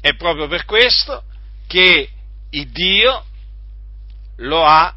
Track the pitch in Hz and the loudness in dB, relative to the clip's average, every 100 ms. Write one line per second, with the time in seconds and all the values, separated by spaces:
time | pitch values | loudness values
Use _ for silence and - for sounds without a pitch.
0 | 147 143 170 151 147 170 - 208 247 - | 0 0 -2 -2 -4 -4 0 2 4 2
1 | - 262 - - - - - 180 185 165 | -2 -8 -10 -16 -16 -16 -4 4 6 4
2 | 135 - - - - 147 139 120 185 196 | 0 -12 -16 -16 -10 -10 -8 -4 2 4
3 | 240 254 - - - - - - - - | 2 0 -10 -18 -18 -18 -16 -16 -16 -16
4 | - - - - 123 160 151 156 170 | -16 -16 -16 -12 -2 4 8 8 6